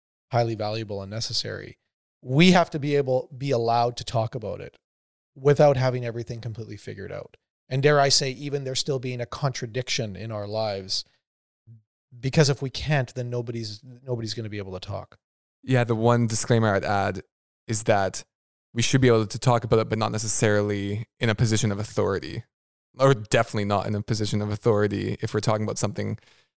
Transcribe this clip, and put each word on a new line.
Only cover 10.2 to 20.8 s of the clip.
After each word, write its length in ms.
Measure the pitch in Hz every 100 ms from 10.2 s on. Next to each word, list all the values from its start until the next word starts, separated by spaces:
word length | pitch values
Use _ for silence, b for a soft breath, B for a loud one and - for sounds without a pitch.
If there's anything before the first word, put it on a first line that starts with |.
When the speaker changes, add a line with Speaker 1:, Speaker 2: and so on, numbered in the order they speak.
| 110
Speaker 1:
our 160 | 107 101
lives, 580 | 110 110 98 95 - - _ _ _ _ _ _ 113 _ _ _ 123
because 300 | 131 160 143
if 120 | 139
we 80 | 135
can't, 440 | - 135 147 123 -
then 140 | 120
nobody's, 520 | 123 117 117 107 104 127 123 131
nobody's 280 | 120 110
gonna 160 | 117 110
be 80 | 104
able 160 | 95
to 120 | 92 -
talk. 320 | 98 - - _ _ _ _
Speaker 2:
Yeah, 220 | - 127 117
the 100 | 113
one 320 | 117 120 113
disclaimer 480 | 110 - 117 110 98
I'd 80 |
add 400 | 73 101 98 90 - _ _ _ -
is 160 | 110
that 420 | - 101 95 - - _ _ _ _
we 80 | 117
should 200 | 113 135
be 60 | 127
able 180 | 113 107
to 140 | -
talk 240 | 131 117
about 160 | 110 113
it, 100 | 110
but 80 | 110
not 140 | 110
necessarily 920 | 110 110 - 110 104 104 101